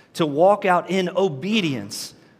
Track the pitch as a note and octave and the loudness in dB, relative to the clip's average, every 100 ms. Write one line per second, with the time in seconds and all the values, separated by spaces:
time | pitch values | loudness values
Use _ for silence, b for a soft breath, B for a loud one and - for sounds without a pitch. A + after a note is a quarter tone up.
0 | B - D#3 C#3+ F#3+ G3+ G3 F3+ - F#3+ | B -4 -2 4 4 4 2 2 0 -2
1 | F3+ F3+ F#3+ C3+ F#3 A3 E3 B2 G2+ - | -2 0 -2 -2 -2 0 0 -4 -8 -12
2 | - b b | -14 b b